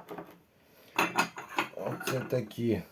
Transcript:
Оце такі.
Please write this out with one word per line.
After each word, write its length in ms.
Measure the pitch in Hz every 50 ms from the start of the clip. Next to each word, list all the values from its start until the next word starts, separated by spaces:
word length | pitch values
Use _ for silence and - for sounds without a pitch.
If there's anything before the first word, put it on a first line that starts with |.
| - - - - - - - - _ _ _ _ _ - - - - - - - - - - - - - - - - - - - - - -
Оце 440 | - 95 110 127 - - - 131 127
такі. 600 | - - 131 127 107 - - - 117 117 107 - - -